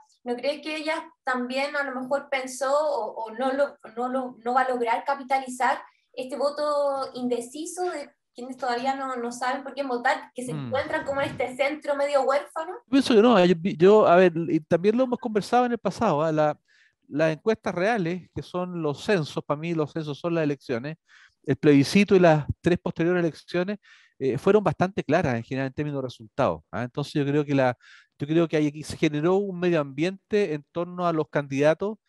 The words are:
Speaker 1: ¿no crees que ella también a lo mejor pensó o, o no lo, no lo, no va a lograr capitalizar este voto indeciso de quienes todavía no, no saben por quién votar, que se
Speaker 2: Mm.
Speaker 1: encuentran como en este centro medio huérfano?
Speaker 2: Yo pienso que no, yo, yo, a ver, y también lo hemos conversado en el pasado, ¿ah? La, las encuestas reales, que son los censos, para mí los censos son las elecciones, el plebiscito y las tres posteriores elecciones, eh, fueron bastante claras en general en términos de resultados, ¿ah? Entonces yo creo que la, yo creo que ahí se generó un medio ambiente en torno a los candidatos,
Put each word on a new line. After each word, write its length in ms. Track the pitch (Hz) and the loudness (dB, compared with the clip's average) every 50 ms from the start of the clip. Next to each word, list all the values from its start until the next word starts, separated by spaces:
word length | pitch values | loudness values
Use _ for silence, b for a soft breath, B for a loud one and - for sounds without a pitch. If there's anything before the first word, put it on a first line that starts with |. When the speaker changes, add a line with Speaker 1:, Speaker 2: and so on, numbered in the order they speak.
| b b b b _ | b b b b _
Speaker 1:
¿no 100 | 240 240 | -8 -8
crees 260 | 247 - 277 302 294 | -4 -4 -6 -6 -6
que 180 | - 311 311 311 | -8 -8 -8 -6
ella 300 | 294 311 320 330 320 - _ _ | -4 -4 -6 -6 -8 -12 _ _
también 540 | _ - 254 247 247 247 262 262 277 285 294 | _ -4 -4 -4 -4 -4 -4 -4 -4 -4 -4
a 80 | 285 277 | -4 -4
lo 160 | 277 254 254 | -4 -6 -8
mejor 280 | 254 247 277 277 277 - | -6 -4 -4 -4 -4 -4
pensó 440 | 277 262 254 262 - - 269 262 | -6 -6 -6 -8 -8 -6 -2 0
o, 520 | 285 294 311 302 277 240 214 214 - - 226 | 0 0 0 0 -2 -4 -4 -6 -8 -10 -12
o 40 | 220 220 | -10 -6
no 180 | 233 254 262 | -4 -4 -2
lo, 240 | 262 285 285 277 - _ - 220 220 | 0 0 -2 -2 -2 _ -20 -14 -8
no 120 | 233 247 254 | -6 -6 -4
lo, 280 | 254 262 254 254 - - - | -4 -4 -6 -6 -12 -8 -6
no 100 | 240 247 | 0 0
va 80 | 262 | 2
a 60 | 254 254 | 2 2
lograr 360 | 254 240 233 226 240 262 262 | 0 -2 -2 -2 -2 -2 -2
capitalizar 720 | - 277 269 269 254 277 269 262 254 254 - 247 247 302 - b b b b b b | -4 -4 -4 -4 -4 -2 -2 -2 -6 -6 -2 0 0 0 -2 b b b b b b
este 240 | _ - 254 254 285 | _ -12 -10 -10 -6
voto 720 | 233 277 285 285 294 294 302 294 285 285 277 277 269 262 - - | -4 -4 -4 -2 -2 -2 -2 0 0 0 0 -2 -4 -6 -8 -8
indeciso 760 | 247 247 240 240 233 240 - - 302 330 349 330 359 359 359 | -6 -4 -4 -4 -4 -6 -10 -12 -12 -12 -10 -6 -6 -4 -4
de 220 | 330 294 277 - _ _ _ _ _ | -4 -8 -12 -14 _ _ _ _ _
quienes 220 | - 240 262 254 | -16 -14 -14 -10
todavía 380 | 262 277 247 240 247 247 254 269 | -8 -6 -4 -4 -2 -4 -4 -4
no, 220 | 269 269 262 262 | -4 -6 -8 -6
no 160 | 240 233 240 | -6 -8 -8
saben 320 | 240 - 262 247 269 285 277 | -8 -6 -4 -4 -4 -4 -8
por 100 | 277 - | -10 -8
quién 140 | 269 285 262 | -8 -6 -4
votar, 420 | 247 240 247 262 302 285 - - | -4 -2 0 0 0 0 -4 -12
que 120 | _ - 247 | _ -12 -10
se 100 | 254 - | -8 -8
Speaker 2:
Mm. 120 | 302 262 - | -8 -6 -4
Speaker 1:
encuentran 360 | 247 277 302 311 311 311 - | -4 -4 -4 -2 -4 -6 -4
como 160 | 277 277 277 | -4 -4 -4
en 100 | 277 - | -4 -4
este 260 | - - 254 254 254 | -4 -4 -6 -6 -2
centro 400 | 254 269 285 302 294 - 277 285 | -2 -2 -2 -2 -6 -4 -4 -2
medio 260 | 277 285 285 294 277 | -2 -2 0 2 2
huérfano? 480 | 262 247 285 285 - - - 320 320 339 370 - - | 2 2 0 0 -2 -4 -10 -10 -10 -10 -10 -14 -6
Speaker 2:
Yo 20 | _ | _
pienso 260 | 247 277 - - 262 | 0 0 2 6 6
que 60 | 196 | 6
no, 240 | 214 254 233 190 180 | 8 8 8 6 6
yo, 100 | 175 185 165 160 202 - | 6 4 2 0 -4 0
yo, 300 | 151 170 190 214 214 196 | 6 6 8 8 8 8
a 80 | - 170 | 8 8
ver, 180 | 180 190 180 165 | 8 8 6 4
y 240 | 170 165 127 147 156 | 2 -2 0 -2 -2
también 360 | 151 _ 180 165 180 208 214 | 0 _ 0 2 2 2 2
lo 60 | 247 | 2
hemos 160 | 262 247 247 - | 0 0 -2 -4
conversado 480 | - 247 214 214 180 - - 247 247 | -4 -4 -4 -4 -2 2 2 2 2
en 60 | 240 | 2
el 60 | 240 226 | -2 -4
pasado, 440 | - 202 - - 240 208 147 143 | -4 -6 -2 0 0 2 2 2
¿ah? 80 | 156 165 | 0 0
La, 300 | 156 151 151 151 139 - _ b b b b b b b _ _ | 2 2 2 0 0 -4 _ b b b b b b b _ _
las 240 | 107 143 160 160 | -2 0 0 0
encuestas 420 | 156 151 _ 220 220 - - 220 175 | 0 0 _ -2 -2 -2 -4 -6 -4
reales, 560 | 175 175 208 240 220 175 160 180 180 - _ | 0 0 0 0 0 -2 -2 -4 -6 -10 _
que 120 | _ 156 143 | _ -12 -12
son 360 | - - 180 180 180 180 170 | -8 -6 -6 -6 -6 -6 -4
los 220 | 160 147 139 - | -4 -4 -4 -4
censos, 400 | - - 214 175 147 - - 170 - | 0 0 2 2 0 -2 -6 -8 -4
para 140 | - 147 147 | -4 -6 -4
mí 160 | 160 170 170 | -4 -4 -2
los 180 | 160 151 135 | -2 -2 -4
censos 280 | - 160 156 151 139 - | -4 -8 -8 -6 -8 -6
son 160 | - 175 170 | -4 -2 -2
las 80 | 165 156 | 0 0
elecciones, 540 | 143 143 - - - 127 113 127 147 156 - _ b b b b b b _ | -2 -2 -4 -4 -6 -6 -4 -4 -8 -12 -12 _ b b b b b b _
el 140 | _ - 135 | _ -2 -2
plebiscito 580 | - - 151 147 139 139 - - 202 202 - 202 | 4 6 8 8 8 6 6 6 4 6 6 6
y 60 | 185 | 8
las 240 | 175 170 156 151 135 - - - | 8 8 6 6 2 -2 -6 -2
tres 180 | - 170 180 - | 0 0 0 0
posteriores 460 | - 180 - - 165 175 180 180 170 | -2 -6 -4 -2 0 0 2 2 0
elecciones, 540 | 160 147 - - - - 175 180 190 208 - b b b b b b b _ | 0 -2 -6 -12 -4 -2 -2 -2 -2 -6 -8 b b b b b b b _
eh, 180 | 135 135 113 135 | -2 -2 -2 0
fueron 240 | - 196 196 214 | 2 4 4 4
bastante 400 | 196 175 143 - 180 190 - - | 2 2 0 0 -2 -2 -2 -6
claras 320 | - - 147 175 175 143 120 | -2 0 0 2 2 0 -2
en 80 | 113 | -2
general 240 | 113 - 131 131 135 | -4 -6 -6 -4 -4
en 80 | 131 131 | -4 -4
términos 260 | - 151 147 143 139 | -6 -6 -6 -4 -6
de 60 | 131 | -8
resultados, 560 | 123 - - 113 107 _ - 131 101 82 80 - _ | -8 -10 -14 -20 -12 _ 0 0 0 0 -2 -8 _
¿ah? 140 | - 101 120 | -8 -8 -8
Entonces 300 | 120 - 147 143 - - | -6 -6 -8 -8 -4 -2
yo 120 | 156 139 | -2 -2
creo 180 | 139 143 151 147 | 0 0 0 0
que 120 | 143 143 | 0 2
la, 200 | 139 131 123 120 B B B B B B B _ _ | 2 2 2 0 B B B B B B B _ _
yo 60 | 147 143 | -6 0
creo 180 | 156 170 170 | 2 0 2
que 100 | 160 - | 2 0
ahí 280 | 151 151 151 147 151 143 | 0 0 0 -2 -6 -12
se 120 | - - | -12 -4
generó 380 | - - 160 147 147 151 175 185 | -2 -2 0 0 0 0 2 2
un 240 | 196 208 196 180 175 | 2 0 -4 -6 -2
medio 220 | 180 180 170 156 | 0 0 0 0
ambiente 720 | 143 139 135 139 160 185 196 190 _ _ - 208 202 165 151 | -2 -2 -4 -4 -4 -4 -4 -8 _ _ 0 0 0 0 -4
en 100 | 147 143 _ | -8 -8 _
torno 380 | _ 170 175 175 180 180 180 170 | _ -8 -8 -6 -6 -4 -2 0
a 40 | |
los 160 | 165 156 151 - | 0 0 -2 0
candidatos, 720 | - 151 143 139 139 135 143 151 160 - 196 208 220 - _ | -2 -4 -4 -2 -2 2 4 2 2 2 -2 -6 -6 -8 _